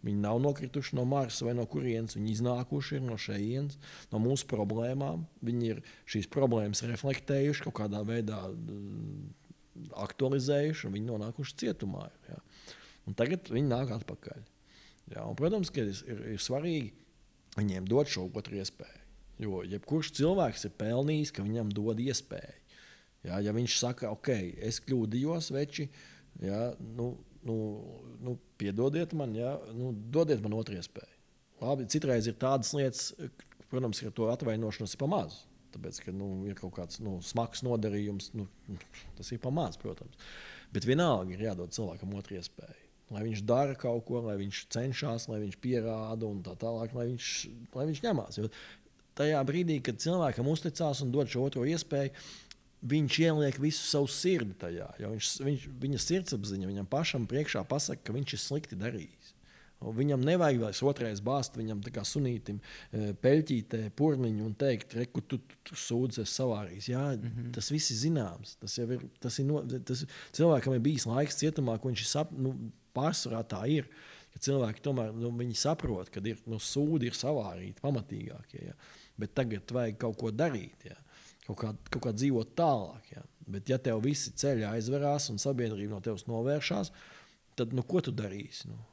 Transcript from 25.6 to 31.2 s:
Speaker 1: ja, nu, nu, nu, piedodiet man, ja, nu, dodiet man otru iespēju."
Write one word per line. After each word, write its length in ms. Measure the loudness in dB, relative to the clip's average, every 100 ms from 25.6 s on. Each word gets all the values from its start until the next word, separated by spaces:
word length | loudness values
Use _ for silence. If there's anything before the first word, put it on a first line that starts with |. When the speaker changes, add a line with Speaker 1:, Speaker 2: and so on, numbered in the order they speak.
| -2 -2 -6 -8 -20 -20 -20 -6
Speaker 1:
ja, 320 | -2 0 -2 -4
nu, 400 | -10 -4 -4 -4 -14 -12
nu, 160 | -4 -2 -2 -6 -10 -14 -16 -10
nu, 160 | -6 -6 -10 _
piedodiet 540 | -2 2 2 2 0
man, 200 | -2 -2
ja, 240 | -2 -2 -4 -6
nu, 180 | -4 -4
dodiet 500 | -4 0 4 6 4
man 100 | 2
otru 200 | -2 -2 -6
iespēju." 420 | -8 -12 -16 -20